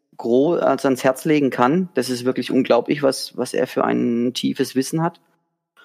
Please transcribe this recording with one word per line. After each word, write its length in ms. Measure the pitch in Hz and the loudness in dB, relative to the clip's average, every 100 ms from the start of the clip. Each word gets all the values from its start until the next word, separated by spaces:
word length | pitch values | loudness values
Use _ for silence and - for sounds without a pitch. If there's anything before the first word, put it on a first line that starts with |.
| _ - | _ -8
gro-, 360 | 117 123 151 | 0 2 4
also 340 | 175 - 135 139 | 2 0 0 0
ans 160 | 127 | 0
Herz 220 | 135 131 170 | 0 0 0
legen 260 | 151 135 | 2 2
kann. 380 | 123 123 165 185 | 2 2 2 0
Das 160 | - 123 | -2 -2
ist 160 | 123 123 | -2 -2
wirklich 240 | 127 123 | -2 0
unglaublich, 540 | 131 127 120 - 143 | 0 4 2 2 0
was, 340 | 139 127 - - | 0 -2 -8 -8
was 160 | 123 | -4
er 140 | - 123 | -2 -2
für 160 | - | 0
ein 500 | 131 120 120 117 120 | 0 0 0 0 -2
tiefes 420 | 123 135 135 127 131 | -2 -4 -2 -4 -2
Wissen 280 | 135 160 | -2 -2
hat. 180 | 165 - _ _ _ _ _ _ | -4 -6 _ _ _ _ _ _